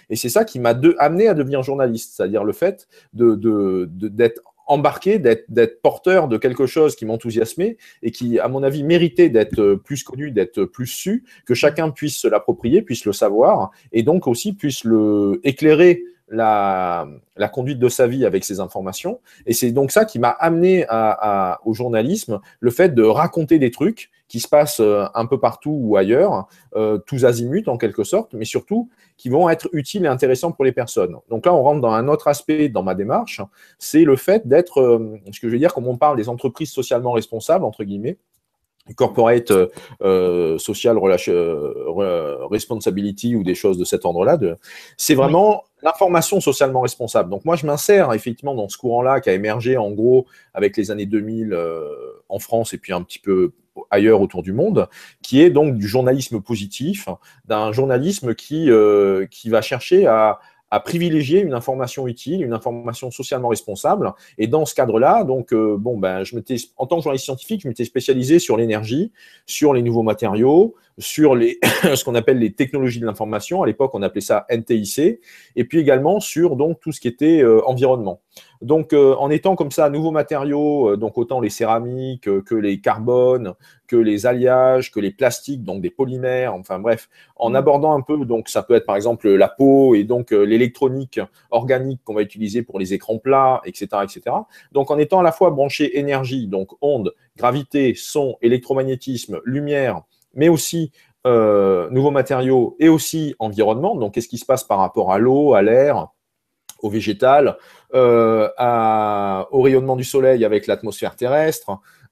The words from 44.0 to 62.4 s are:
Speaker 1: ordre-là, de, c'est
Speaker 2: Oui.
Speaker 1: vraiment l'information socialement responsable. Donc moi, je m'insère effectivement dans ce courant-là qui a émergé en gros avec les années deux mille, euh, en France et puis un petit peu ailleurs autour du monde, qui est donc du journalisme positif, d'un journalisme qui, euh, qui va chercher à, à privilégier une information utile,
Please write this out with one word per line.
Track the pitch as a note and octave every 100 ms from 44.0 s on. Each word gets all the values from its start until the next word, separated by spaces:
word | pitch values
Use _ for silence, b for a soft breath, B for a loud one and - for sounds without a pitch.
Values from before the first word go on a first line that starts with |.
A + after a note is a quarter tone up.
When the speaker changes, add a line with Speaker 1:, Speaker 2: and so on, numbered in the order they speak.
Speaker 1:
ordre-là, | F2+ E2+ G#2+ E3
de, | F#2+ E2 B B B -
c'est | -
Speaker 2:
Oui. | C3+
Speaker 1:
vraiment | C#3 E3 G#3+ G#3 - _
l'information | D#3 - F#3 F3 - G3
socialement | D3 C3 C3+ B2+
responsable. | A#2+ - A#2 A2+ F2
Donc | G2 D#3+
moi, | E3
je | D3+
m'insère | C#3+ - G3+ D3
effectivement | A2 B2+ A2+ C#3 B2+
dans | G2+
ce | -
courant-là | B2 A#2+ B2+ C3+
qui | G#2+
a |
émergé | F#2 G#2+ A2+ A#2 C3
en | G#2
gros | G#2 A#2+ B2+ - b b
avec | F#2+ G2+ A2
les | G#2
années | G#2 G2+
deux | G#2+
mille, | G#2+ A2+ A2
euh, | F2 E2+ E2 D2 C#2 B1+ G#1+ _
en | G2+
France | - A#2 A2+
et | F2+
puis | -
un | F2+
petit | F2 -
peu | G2 F#2 F2+ - _ - -
ailleurs | G2+ A2 G#2+
autour | G2 F2+
du | F2+
monde, | G#2+ G3 D3 F2+ B B B
qui | - C3
est | E3+
donc | C#3+ D3+ A#2
du | G2+
journalisme | B2 B2+ C3+ B2+ A2
positif, | G2+ A2 G2+ - C#3+ G3 - F2 b b -
d'un | G#2+ A2
journalisme | A2 C3+ B2 D#3+ G3 B2
qui, | A2+ - D#3 D#3
euh, | A2 G#2 G#2 G2 F#2+ F#2+
qui | - A2+
va | A2
chercher | - B2 - F#3 E3+
à, | A2 G#2+ G2+ b b _
à | G#2
privilégier | - E3+ E3+ D#3 C3+ F#3
une | F3+
information | A#2+ B2+ C3 B2 - B2+
utile, | A#2+ C3+ F#3